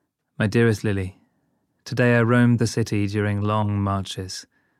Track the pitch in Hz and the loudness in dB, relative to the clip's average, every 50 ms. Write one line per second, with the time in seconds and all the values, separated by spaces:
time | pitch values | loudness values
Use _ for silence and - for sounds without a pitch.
0 | _ _ _ _ _ _ _ - 117 98 95 117 117 113 107 - - 110 98 95 | _ _ _ _ _ _ _ -4 -2 0 2 2 2 2 2 0 -2 -4 -4 -4
1 | 92 90 - _ _ _ _ _ _ _ _ _ _ _ _ _ - - 120 120 | -6 -8 -12 _ _ _ _ _ _ _ _ _ _ _ _ _ -14 -6 -2 2
2 | 123 120 120 117 113 113 123 123 120 120 120 110 120 107 - 120 110 - 113 104 | 4 4 4 4 4 4 4 4 4 4 4 2 0 -2 -2 -4 -4 -2 -2 -4
3 | 104 98 104 107 104 104 101 101 104 104 107 107 107 101 104 101 98 98 98 98 | -2 -2 -2 -2 -2 -2 -2 -2 -2 -2 -2 0 -2 -2 -2 -2 -2 -2 -2 -4
4 | 92 - - - 95 92 - - - _ _ _ _ _ _ | -6 -8 -10 -12 -12 -12 -12 -16 -16 _ _ _ _ _ _